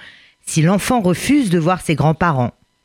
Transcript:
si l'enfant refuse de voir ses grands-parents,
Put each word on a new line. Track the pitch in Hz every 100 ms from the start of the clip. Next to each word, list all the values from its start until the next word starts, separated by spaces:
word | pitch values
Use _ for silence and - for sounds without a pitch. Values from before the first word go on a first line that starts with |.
| - - - _ -
si | -
l'enfant | 156 196 - 254
refuse | 180 170 - 285 240
de | 175
voir | 160 180
ses | - 160
grands-parents, | 143 156 180 139 120 - _ _